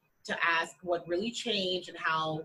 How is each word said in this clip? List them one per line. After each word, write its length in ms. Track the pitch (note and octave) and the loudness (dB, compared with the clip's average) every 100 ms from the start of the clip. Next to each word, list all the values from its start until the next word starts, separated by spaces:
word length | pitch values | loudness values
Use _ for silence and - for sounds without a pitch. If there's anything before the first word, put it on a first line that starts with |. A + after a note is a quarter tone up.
| _ _ - | _ _ -6
to 100 | - E3 | 0 2
ask 300 | E3 E3+ - | 2 0 -4
what 260 | F3+ E3+ E3+ | -2 -2 0
really 240 | F3 A3+ | 0 0
changed 580 | A#3 A#3+ G#3 F#3 F3+ F3 | -2 0 0 2 0 -4
and 80 | E3+ | -4
how 440 | E3+ D#3+ D#3 D#3 | 0 2 2 -2